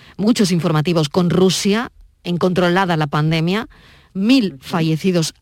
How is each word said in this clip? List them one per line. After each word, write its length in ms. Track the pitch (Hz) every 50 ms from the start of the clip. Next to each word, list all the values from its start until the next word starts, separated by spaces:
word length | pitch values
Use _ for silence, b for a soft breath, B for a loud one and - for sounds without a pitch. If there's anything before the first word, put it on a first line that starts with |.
| B B B
muchos 360 | - 190 214 247 - 214 165 180
informativos 560 | 170 147 175 156 151 147 180 170 165 156 143
con 220 | - 185 175 170
Rusia, 600 | 160 165 185 190 165 - - 202 202 226 254 - _ _ - _ _ _ -
incontrolada 720 | 170 175 165 196 - 180 190 180 175 175 190 196 175 175
la 120 | 156 156 143
pandemia, 600 | 160 151 151 160 165 165 160 175 190 220 - - b b b b b b b b b
mil 420 | 190 196 226 269 269 214 185 143 127
fallecidos 760 | - - - 170 160 160 160 147 - 190 180 175 160 - - -